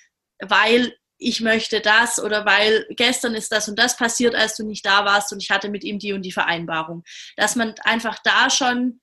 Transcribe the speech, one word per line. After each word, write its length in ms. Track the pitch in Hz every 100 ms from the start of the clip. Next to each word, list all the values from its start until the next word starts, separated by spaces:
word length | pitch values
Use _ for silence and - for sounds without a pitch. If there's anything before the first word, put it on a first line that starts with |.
| _ _ _ -
weil 580 | 196 196 220 240 240 - _ _
ich 220 | 240 226
möchte 400 | 226 220 - 214
das 400 | 208 220 240 -
oder 240 | 208 208 202
weil 400 | 202 214 220 -
gestern 440 | 214 240 247 240
ist 180 | 220 -
das 160 | 214 208
und 100 | 202
das 160 | 247 -
passiert, 400 | 233 - 240 -
als 220 | 220 -
du 80 | 214
nicht 200 | 202 202
da 200 | 196 202
warst 260 | 202 202
und 100 | 196
ich 100 | -
hatte 180 | 196 208
mit 160 | 202 196
ihm 140 | 202
die 120 | 202
und 120 | 196
die 100 | 185
Vereinbarung.“ 720 | 196 - 170 165 160 165 170 - - - -
Dass 180 | 214 247
man 200 | 220 220
einfach 360 | 214 226 226 -
da 260 | 220 202 262
schon 500 | - 254 247 247 233